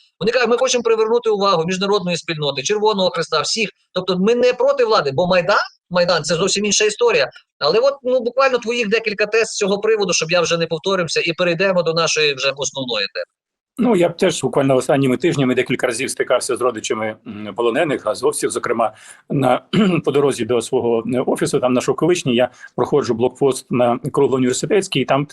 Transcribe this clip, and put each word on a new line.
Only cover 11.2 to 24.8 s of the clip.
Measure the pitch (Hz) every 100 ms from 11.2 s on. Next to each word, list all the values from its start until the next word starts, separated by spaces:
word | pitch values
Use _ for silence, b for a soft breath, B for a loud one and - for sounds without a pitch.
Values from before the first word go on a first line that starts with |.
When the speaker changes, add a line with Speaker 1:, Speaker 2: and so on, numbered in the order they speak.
| 160
Speaker 1:
і |
перейдемо | 160 180 165 196 180
до | 165
нашої | 160 160 160 151
вже | 131 135 135
основної | 131 139 127 110 98
теми. | 90 87 _ _ _ _ -
Speaker 2:
Ну, | 247 196
я | 170
б | 170
теж | 190 -
буквально | 135 143 135 131
останніми | 123 143 135 123
тижнями | 175 147 127 123
декілька | 123 123 127
разів | 113 131
стикався | - 123 127 - 113
з |
родичами, | 123 107 - 113 110 110 -
м, | 104 104 98
полонених, | 120 120 165 117 104
азовців, | 98 139 147 131
зокрема, | 120 - 117 107 B B B -
на, | 143 131 127 -
<clears throat> | 175 208 170 -
по |
дорозі | 139 143 123 113
до | 120
свого, | 110 127 117 113 113
е, | 123
офісу, | - - - 143
там | 127
на | 123
Шовковичній, | 131 127 160 180 143 120
я | 123 B B -
проходжу | 123 147 120
блокпост | 113 123 - 139 131 -
на | 123 120 123 143
Круглоуніверситетській, | 147 143 131 127 123 - 202